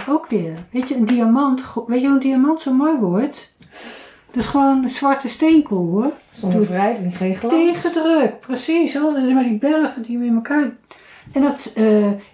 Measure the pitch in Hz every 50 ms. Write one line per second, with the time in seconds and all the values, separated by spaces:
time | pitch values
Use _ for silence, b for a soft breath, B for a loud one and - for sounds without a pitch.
0 | - - 285 311 - - 240 202 170 165 160 160 175 - - 247 254 254 294 247
1 | 226 214 247 240 226 226 226 269 285 277 262 254 - - - 233 - - 233 247
2 | 254 277 277 269 262 269 269 254 262 294 320 320 - 277 262 262 285 311 330 277
3 | 214 180 175 190 262 294 - - - - _ _ - B B B B B B B
4 | B B B B B B - 247 214 - - 277 277 277 269 269 262 247 254 -
5 | 285 277 269 269 - 233 - - 302 320 330 311 294 - 208 185 180 170 170 202
6 | 240 285 320 - _ _ - - 214 190 180 220 208 175 180 180 196 214 233 208
7 | 185 180 175 - 190 190 190 - - 233 320 330 339 339 339 - - 339 339 330
8 | 311 320 330 311 262 - - - - - 254 240 - - 320 339 330 - - 277
9 | 302 311 302 277 262 254 262 262 254 240 220 214 269 285 311 311 302 262 - -
10 | 226 226 233 240 240 240 233 226 226 - 285 302 294 233 226 - _ B B B
11 | B B B B B B - 277 269 277 - - - - - 220 220 220 214 214
12 | 208 202 202 202 B B